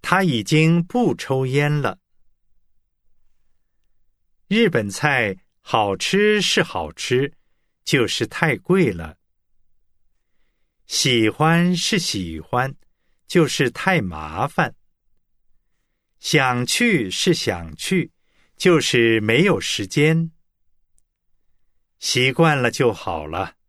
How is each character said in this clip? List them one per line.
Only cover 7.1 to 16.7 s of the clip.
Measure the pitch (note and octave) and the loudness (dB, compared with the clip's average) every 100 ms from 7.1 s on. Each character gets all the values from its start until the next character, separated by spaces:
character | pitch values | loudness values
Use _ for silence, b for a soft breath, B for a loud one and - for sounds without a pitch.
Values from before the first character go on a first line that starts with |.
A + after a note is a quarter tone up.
| B2+ C#3 - _ _ _ _ | -2 -2 -8 _ _ _ _
就 | - C#3 A2+ | -2 0 0
是 | - | -2
太 | A2 - E3 A2+ | -6 -2 -2 -2
贵 | - F#3+ D3 | 0 2 2
了。 | E2+ D#2+ - _ _ _ _ _ _ _ _ _ _ _ _ _ _ _ _ _ | -2 -12 -16 _ _ _ _ _ _ _ _ _ _ _ _ _ _ _ _ _
喜 | - C#3 A#2+ A2 | -2 0 2 2
欢 | - D#3 E3+ F3 | 2 2 4 2
是 | F3 - G3+ | 0 -2 -2
喜 | - G#2 E2+ D#2+ | -2 -6 -6 -10
欢， | - B2 C3+ C3+ _ _ _ _ _ | -4 -4 -4 -8 _ _ _ _ _
就 | F3 D3 | 2 2
是 | - C3 | 2 -2
太 | - - F3 | 0 -2 0
麻 | F#2+ D#2+ D#2 E2 C#3 | -2 -8 -10 -6 -4
烦。 | - D3 - _ _ _ _ _ _ _ _ _ _ _ _ _ _ | -2 -4 -6 _ _ _ _ _ _ _ _ _ _ _ _ _ _
想 | - D3+ C3 B2 | -2 0 0 -2
去 | B2 | -4